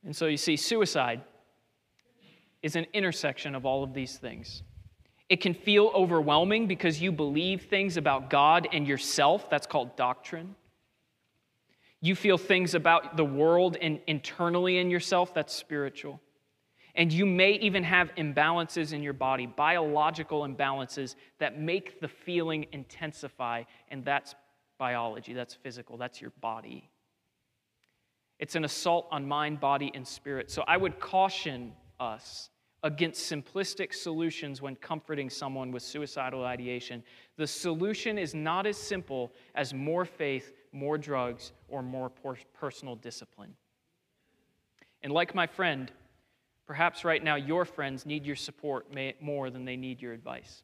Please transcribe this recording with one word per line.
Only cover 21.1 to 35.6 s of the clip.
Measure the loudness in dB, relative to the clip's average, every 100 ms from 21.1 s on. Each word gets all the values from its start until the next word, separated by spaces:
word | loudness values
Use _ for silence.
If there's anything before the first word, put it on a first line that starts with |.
| -10 -20 _
that | -4 -2
make | -2 -2 -4 -12
the | -12
feeling | -12 -4 -2 0 -2 -4
intensify. | -10 -14 -10 -10 -10 -14 _ -6 -4 -8 -20 _
And | -10
that's | -2 -2 -2 -20 _ _ _ _
biology. | -4 -2 -4 -6 -10
That's | -10 -10
physical. | -12 -14 -14 -16 -10
That's | -10 -10
your | -16 -8
body. | -6 -6 -10 -16 -18 _ _ _ _ _ _ _ _ _ _ _ _ _ _ _
It's | -4
an | -2
assault | -2 -2 2 2 0
on | -6 -4
mind, | -2 -2 0
body, | 0 0 0
and | -8 -14
spirit. | -14 -8 -8 -6
So | -4 2
I | 2
would | 2 -4
caution | -2 2 2 2 -6 -8 -10 -16 _ _
us | -8 -8 -14 -16 -16 _ _ _
against | -4 0 -2 -2 -6
simplistic | -6 -6 -6 -4 -4 -6
solutions | -6 -6 -2 -2 -2 -8 -8
when | -10 -12
comforting | -8 -8 -6 -6 -6
someone | -6 -8 -6